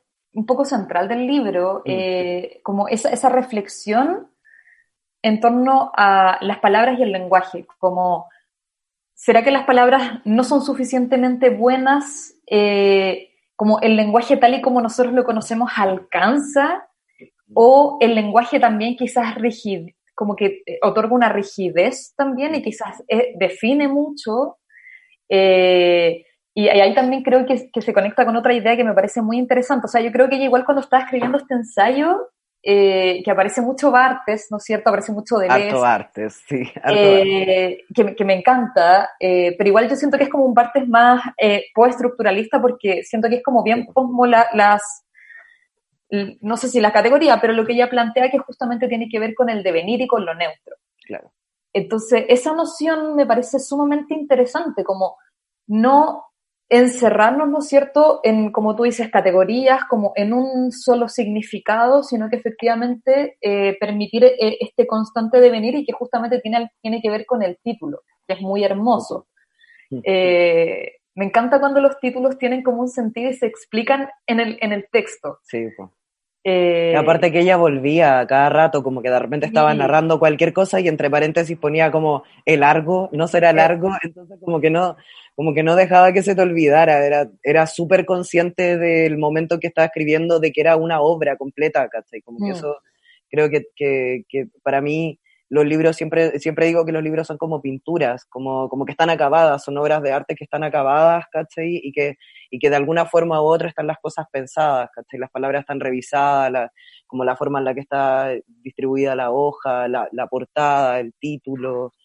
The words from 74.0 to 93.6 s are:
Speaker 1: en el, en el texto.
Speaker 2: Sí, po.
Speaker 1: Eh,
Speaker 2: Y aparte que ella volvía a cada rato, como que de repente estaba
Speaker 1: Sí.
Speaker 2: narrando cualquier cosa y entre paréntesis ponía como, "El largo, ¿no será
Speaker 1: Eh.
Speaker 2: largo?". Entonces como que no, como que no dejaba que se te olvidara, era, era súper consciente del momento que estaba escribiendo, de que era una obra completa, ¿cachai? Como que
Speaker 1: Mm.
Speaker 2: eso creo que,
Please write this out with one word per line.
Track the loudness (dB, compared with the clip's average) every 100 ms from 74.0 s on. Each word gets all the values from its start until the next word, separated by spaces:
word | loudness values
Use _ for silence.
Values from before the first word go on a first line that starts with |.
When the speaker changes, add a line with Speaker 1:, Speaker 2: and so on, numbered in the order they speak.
| -4 -10 -4
Speaker 1:
en | -2
el, | -2 -4
en | -6
el | -6 -2
texto. | -2 -2 -10 -14 -14
Speaker 2:
Sí, | _ -10 -10 -12
po. | -20 _ _ _ _ _
Speaker 1:
Eh, | -2 2 2 2 2 2
Speaker 2:
Y |
aparte | 2 2 2
que | 2
ella | 4 4
volvía | 4 2 0 2 4 2
a | 2
cada | 2 4
rato, | 4 2 0
como | -4 -4
que | -2
de | -2
repente | -2 -4 -2
estaba | 2 2
Speaker 1:
Sí. | 2
Speaker 2:
narrando | 2 2 2 2
cualquier | 2 2 0
cosa | 0 0 0
y | 0
entre | -2 0
paréntesis | 0 0 -2 -4 -4
ponía | -2 0 2
como, | 2 0 -2 -6 _ 0
"El | 4
largo, | 4 2 0 -4 -4
¿no | -4 -2
será | 4 4
Speaker 1:
Eh. |
Speaker 2:
largo?". | 6 2 2 -4 -6
Entonces | -10 -14 -20 -14
como | -6 -2
que | 0
no, | 0 -2 -6 _ -20 _ -8
como | -4
que | -2
no | 2 2
dejaba | 4 6 6
que | 4
se | 0
te | 0
olvidara, | 0 2 4 4 4 4 2
era, | 0 -2 _
era | 0 2 0
súper | -4 0 0 0
consciente | -4 -2 -2 -2 -2 -2 0
del | 0 2 0 0
momento | -2 -2 -4 -4
que | -2
estaba | 0 0
escribiendo, | 0 -2 -2 0 0
de | 0
que | 0
era | 2 2
una | 0 0
obra | 0 0 -2 -4
completa, | -8 -4 -2 -2 -4
¿cachai? | -8 -14 -18
Como | -18 -10
que | -8
Speaker 1:
Mm. | -8
Speaker 2:
eso | -10 -12 _ _ _ _ _
creo | -2 0
que, | -2